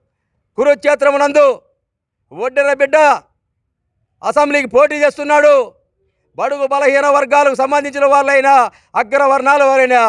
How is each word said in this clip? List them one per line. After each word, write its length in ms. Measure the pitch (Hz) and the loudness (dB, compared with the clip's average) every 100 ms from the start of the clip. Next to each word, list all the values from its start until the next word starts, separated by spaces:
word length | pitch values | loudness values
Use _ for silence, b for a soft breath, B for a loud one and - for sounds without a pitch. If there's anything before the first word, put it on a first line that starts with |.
| _ _ _ _ _ - | _ _ _ _ _ -4
కురుక్షేత్రమునందు 880 | 269 285 285 294 285 277 285 285 277 233 _ _ _ _ _ _ _ | 0 0 0 0 0 0 0 2 2 0 _ _ _ _ _ _ _
ఒడ్డెర 400 | 151 247 262 277 | -10 -6 -2 -2
బిడ్డ 220 | 277 277 302 302 214 - _ _ _ _ _ _ _ _ _ | -2 0 2 2 0 -4 _ _ _ _ _ _ _ _ _
అసెంబ్లీకి 460 | 202 277 294 285 262 | -6 -2 -2 -2 -2
పోటీ 280 | 233 294 294 | 0 0 0
చేస్తున్నాడు. 580 | 294 277 285 294 294 277 240 _ _ _ _ _ _ - | -4 -4 -2 2 4 2 0 _ _ _ _ _ _ -8
బడుగు 280 | 233 285 269 | -8 -4 -4
బలహీన 400 | 277 277 277 285 | -2 0 0 0
వర్గాలకు 500 | 285 262 285 285 254 | 0 0 0 0 -2
సంబంధించిన 420 | 269 294 285 285 277 | -2 -2 -4 -2 0
వాళ్ళైనా, 480 | 277 277 277 269 269 226 b b | 2 2 0 2 2 0 b b
అగ్రవర్ణాల 680 | - 226 277 277 269 262 285 | -6 -4 -2 0 0 0 2
వారైనా, 380 | 277 269 254 247 | 2 2 2 2